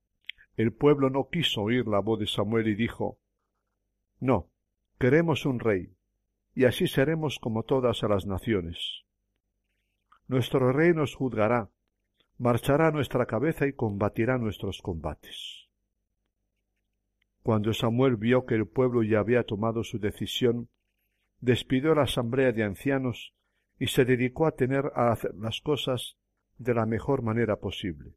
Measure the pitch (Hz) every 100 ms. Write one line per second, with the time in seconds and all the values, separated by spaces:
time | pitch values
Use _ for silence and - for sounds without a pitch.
0 | _ _ _ - _ - 113 - 147 147
1 | 135 135 131 175 151 117 104 127 110 101
2 | 101 107 104 - 101 113 110 101 113 -
3 | 95 - _ _ _ _ _ _ _ _
4 | _ _ 127 110 - _ _ _ _ _
5 | 127 151 165 139 147 120 113 98 85 _
6 | _ _ _ _ _ - 123 - 180 -
7 | 135 160 156 - 123 110 - 135 123 110
8 | 113 101 98 92 - 101 85 82 - -
9 | _ _ _ _ _ _ _ _ _ _
10 | _ _ _ 127 120 139 127 131 170 160
11 | 135 - 131 110 107 120 98 _ _ _
12 | _ _ _ _ 123 117 - 147 160 151
13 | 127 127 117 110 151 156 139 - 113 101
14 | 104 - 113 131 113 - 98 - - 80
15 | 78 - - - - - - _ _ _
16 | _ _ _ _ _ _ _ _ _ _
17 | _ _ _ _ - 110 104 107 117 120
18 | 135 113 113 127 127 113 104 - 127 120
19 | 107 107 101 120 110 101 113 113 104 110
20 | 101 - 104 - 123 120 120 _ _ _
21 | _ _ _ _ 123 117 - 131 156 156
22 | 135 - 117 131 131 110 104 92 139 135
23 | 127 - - _ _ _ _ _ 131 -
24 | 123 123 127 127 160 - 127 139 139 -
25 | 120 110 - 90 110 - - 147 - 123
26 | - _ _ _ _ _ 120 117 110 113
27 | - 135 117 113 110 98 101 - 104 73
28 | 67